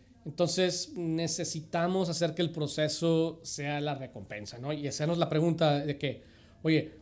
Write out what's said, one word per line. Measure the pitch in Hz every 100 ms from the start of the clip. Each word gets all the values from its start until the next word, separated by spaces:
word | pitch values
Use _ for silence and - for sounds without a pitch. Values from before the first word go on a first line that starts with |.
| - - -
entonces | 143 175 180 185 175 - -
necesitamos | 165 160 165 - 156 160 151 170 175 190 170
hacer | 160 170 165
que |
el | 170
proceso | 165 147 - 151 - 165 165 165 160
sea | - - 143 147
la | 147 135
recompensa, | 127 117 95 107 101 120
¿no? | 135
Y | 151 143
hacernos | - 151 170
la | 165
pregunta | 156 170 165 156 143
de | 147 143
que, | 139 117 - - - -
oye, | 160 156 151 -